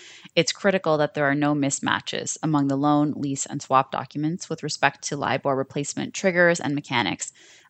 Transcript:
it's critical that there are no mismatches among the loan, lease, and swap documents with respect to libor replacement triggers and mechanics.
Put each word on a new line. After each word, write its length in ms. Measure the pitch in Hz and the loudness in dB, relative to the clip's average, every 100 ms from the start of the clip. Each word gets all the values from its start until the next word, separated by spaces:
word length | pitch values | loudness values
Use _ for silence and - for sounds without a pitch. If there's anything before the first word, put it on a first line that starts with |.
| - - - - | -18 -20 -4 0
it's 160 | 165 | 0
critical 480 | - 202 190 165 151 | 0 0 2 2 2
that 160 | 147 151 | 0 0
there 100 | 139 | 0
are 80 | |
no 220 | 143 147 147 | 2 2 2
mismatches 840 | 139 - - - - - - - | 0 -2 -2 -2 -2 -6 -6 -4
among 240 | 156 147 139 | 0 2 2
the 80 | 139 | 2
loan, 380 | 147 147 151 - | 2 4 2 -2
lease, 320 | 143 135 - | -4 -4 -6
and 120 | 143 | -8
swap 320 | - 131 135 | 2 2 2
documents 560 | - 127 147 151 175 - | -2 -6 -4 -4 -4 -6
with 140 | 160 | -8
respect 440 | 156 - 139 - - | -8 0 0 0 -8
to 120 | 143 | -4
libor 380 | 131 131 143 131 | -2 -2 0 -2
replacement 580 | 135 151 143 - 127 | -2 -6 -6 -6 -8
triggers 460 | - 190 175 175 170 | -2 0 4 4 4
and 160 | 131 143 | 0 -4
mechanics. 560 | - 127 95 - - - - - | -2 0 0 -2 -8 -16 -20 -20